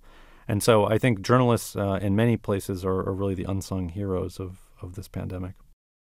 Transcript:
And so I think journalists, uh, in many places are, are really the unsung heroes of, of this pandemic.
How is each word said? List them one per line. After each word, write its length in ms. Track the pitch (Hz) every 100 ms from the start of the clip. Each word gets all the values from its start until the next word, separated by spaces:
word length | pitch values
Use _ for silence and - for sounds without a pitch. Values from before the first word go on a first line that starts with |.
| - - - - -
And 160 | 104
so 220 | - 110 101
I 120 | 110
think 240 | 131 98
journalists, 540 | 95 127 123 113 - -
uh, 240 | 98 98
in 140 | 101 101
many 220 | 117 113
places 460 | - 98 - 92
are, 160 | 92 95
are 140 | 92
really 220 | 95 98 92
the 80 |
unsung 460 | 92 98 - 95 87
heroes 500 | 92 101 92 92 -
of, 200 | 95 92 - -
of 140 | 90 90
this 120 | -
pandemic. 460 | 95 92 92 92 - - _ _ _